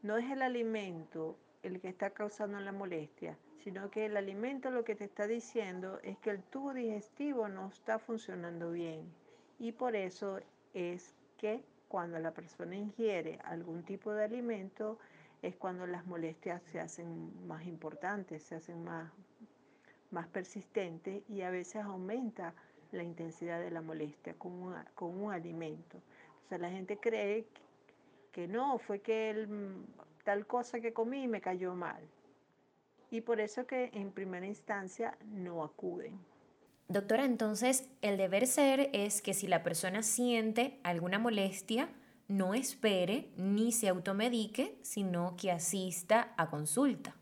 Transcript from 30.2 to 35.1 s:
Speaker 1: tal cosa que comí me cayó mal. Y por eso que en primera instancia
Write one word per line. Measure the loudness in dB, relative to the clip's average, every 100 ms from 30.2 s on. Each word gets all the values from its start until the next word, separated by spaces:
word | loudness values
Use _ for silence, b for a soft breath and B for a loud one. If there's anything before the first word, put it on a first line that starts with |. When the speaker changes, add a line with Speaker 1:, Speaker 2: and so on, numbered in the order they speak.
Speaker 1:
tal | 0 2 2
cosa | 0 0 -2
que | -2
comí | 0 0 0 0
me | 0
cayó | 0 0 -2
mal. | -2 -4 -6 -12 -20 -20 _ _ _ _ _ _ _ -6
Y | -4
por | 2 2
eso | 2 0 -2
que | 0 0
en | -2 -6
primera | -4 -4 -4 -6
instancia | -8 -4 -4 -4 -4 -4